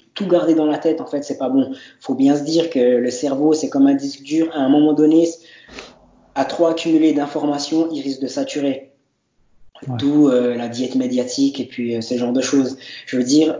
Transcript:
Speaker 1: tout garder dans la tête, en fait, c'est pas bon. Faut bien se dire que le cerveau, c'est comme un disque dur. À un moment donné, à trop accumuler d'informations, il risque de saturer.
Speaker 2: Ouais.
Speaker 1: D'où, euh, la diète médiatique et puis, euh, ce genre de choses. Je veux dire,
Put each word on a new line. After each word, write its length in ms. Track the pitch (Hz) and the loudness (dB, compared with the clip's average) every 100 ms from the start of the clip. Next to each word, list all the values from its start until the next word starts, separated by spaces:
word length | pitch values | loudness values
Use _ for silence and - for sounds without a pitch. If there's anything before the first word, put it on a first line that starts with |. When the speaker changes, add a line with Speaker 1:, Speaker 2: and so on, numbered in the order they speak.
| _ | _
Speaker 1:
tout 140 | - 185 | -6 0
garder 260 | 175 165 | 2 2
dans 120 | 156 151 | 2 2
la 120 | 147 | 0
tête, 220 | 165 156 | -2 -2
en 60 | - | -4
fait, 180 | 143 | -8
c'est 140 | - - | -6 -6
pas 100 | 127 | -2
bon. 240 | 135 131 - - _ | 0 0 -4 -16 _
Faut 140 | - 131 | -6 0
bien 200 | 139 147 | 2 2
se 80 | |
dire 260 | 143 165 165 | 0 0 0
que 100 | 135 | 2
le 300 | 123 123 123 | 2 2 0
cerveau, 440 | - 147 135 156 | -4 -4 0 2
c'est 160 | 156 - | 2 0
comme 180 | 139 139 | 2 4
un 60 | |
disque 300 | 139 139 - | 4 -2 -10
dur. 260 | - 160 160 | -4 -2 -2
À 60 | 151 | 0
un 80 | 131 | 2
moment 240 | 147 151 | 4 4
donné, 380 | 147 151 165 165 - - - - - - _ _ _ _ 135 | 4 4 6 4 -2 -16 -20 -20 -20 -20 _ _ _ _ -4
à 80 | |
trop 220 | 135 - 165 | -4 0 0
accumuler 480 | 160 165 160 156 | 0 2 4 4
d'informations, 760 | 143 143 151 147 143 - 160 165 | 2 -2 -4 -4 -4 -2 0 0
il 80 | 147 | -4
risque 180 | 135 131 | -6 -6
de 80 | 135 | -6
saturer. 640 | 143 135 147 139 127 - _ _ _ _ _ _ _ - - 131 | -6 -6 -4 -4 -4 -10 _ _ _ _ _ _ _ -20 -16 -10
Speaker 2:
Ouais. 80 | 120 | -4
Speaker 1:
D'où, 300 | 139 147 143 | 0 4 4
euh, 260 | 123 123 | 4 0
la 140 | 120 120 | -2 -6
diète 280 | 120 127 - | -6 -4 -2
médiatique 640 | 123 123 123 - 139 135 | -2 -2 -4 0 -2 -2
et 40 | 117 | -10
puis, 300 | - 117 117 | -6 -6 -4
euh, 60 | |
ce 160 | 113 123 | -4 -4
genre 160 | 123 | -2
de 80 | 131 | -2
choses. 360 | 131 139 127 - - - - | 0 0 0 -6 -16 -18 -6
Je 100 | 127 | -4
veux 80 | |
dire, 340 | 123 151 160 | 2 2 2